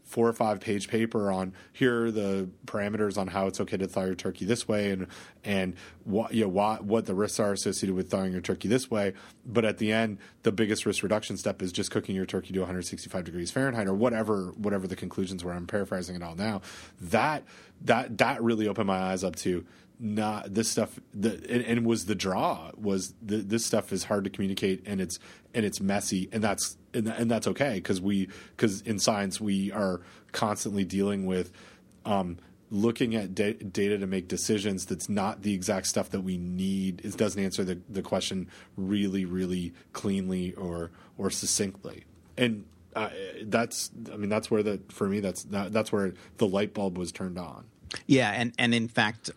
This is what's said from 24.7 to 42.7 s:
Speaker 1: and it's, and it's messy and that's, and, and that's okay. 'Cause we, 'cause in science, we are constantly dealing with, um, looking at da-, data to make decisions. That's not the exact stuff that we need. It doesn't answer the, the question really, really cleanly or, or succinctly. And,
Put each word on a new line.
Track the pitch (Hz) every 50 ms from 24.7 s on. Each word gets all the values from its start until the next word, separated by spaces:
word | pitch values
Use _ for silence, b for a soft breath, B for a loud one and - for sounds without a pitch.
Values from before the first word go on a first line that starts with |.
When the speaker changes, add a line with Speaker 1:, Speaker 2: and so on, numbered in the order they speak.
| 95 90 -
Speaker 1:
and | 104 101 95
it's, | 92 85 - B B B B B B B -
and | 120 107
it's | 98 - -
messy | 98 98 98 101 - - 104 92 95 -
and | - 110
that's, | 107 104 98 - - - - - - - -
and, | 123 107 110
and | - - 120 113
that's | 117 110 -
okay. | 107 92 - 139 143 107 92
'Cause | - - 101 90
we, | 90 101 101 98 92 B B B B B B
'cause | - 127 107 98 98 -
in | 117 107
science, | 95 - 123 110 101 98 95 92 -
we | 110 101 98 98 98 98 95
are | - 98 95 90 85 B B B B B B
constantly | - - 117 107 104 - - 113 101 98 95
dealing | 85 95 98 98 101 101 98 95
with, | 92 92 92 87 - B B B B B B B - - - -
um, | 110 104 98 92 87 85 - B B B - - -
looking | 107 101 107 117 117 - 135 113 113
at | 110 98 92 92
da-, | - 101 104 113
data | - 107 95 87 110 101 101 104
to | 98 98
make | 92 95 95 87 -
decisions. | 95 87 - - 110 104 98 104 95 92 90
That's | - 95 80 - -
not | 101 104 95 - - 98
the | 98 104 101
exact | 90 90 107 101 92 -
stuff | - - 107 92 -
that | - 98
we | 92 95 92
need. | 90 87 87 90 92 95 95 98 98 95 95 90 - -
It | 104 98
doesn't | - 113 101 95 101 98
answer | 95 - - 98
the, | 90 90 87 - -
the | 104 95
question | - - 98 95 - - 98 95 85 B B B B B B
really, | 101 95 95 104 101 101 98 95 98 92
really | 87 90 92 92 90 92 90 87 85 B B B B
cleanly | - - - 101 98 98 92 92 92 92 90 90 -
or, | - 90 87 85 85 82 82 B B B B B
or | - 101 95
succinctly. | - - - - - - 104 95 - - - - - - - - - - - - -
And, | - 127 120 110 104 95 -